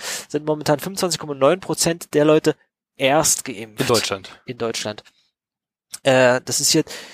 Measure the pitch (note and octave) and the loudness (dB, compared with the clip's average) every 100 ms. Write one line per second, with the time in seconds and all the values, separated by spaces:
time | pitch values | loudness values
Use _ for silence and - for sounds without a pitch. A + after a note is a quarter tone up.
0 | - - - D3+ D3+ D3+ D3 C#3+ F#3+ G3 | -4 -10 -6 -6 -2 -2 0 -2 -2 -4
1 | F3+ D#3 D#3 C#3 C#3 F#3 - D#3 E3+ E3+ | -4 -4 -6 2 2 2 -2 -2 -2 -4
2 | - D3+ D3+ D#3 D#3 - _ _ _ - | -2 2 4 4 2 -2 _ _ _ 0
3 | C3 D3+ D3 - C3+ G2+ A2+ G#2+ B2+ A2+ | 2 4 2 -2 -4 -12 -12 -6 0 0
4 | - G2 F#2 - - A#2+ A#2 - G#2+ G#2 | 0 -6 -10 -20 -14 -8 -6 -6 -8 -10
5 | _ _ _ _ _ _ _ _ _ - | _ _ _ _ _ _ _ _ _ -4
6 | C#3 C3 B2 B2+ - - C#3+ D#3 - - | 2 4 6 2 -2 -2 2 2 0 -8
7 | - | -16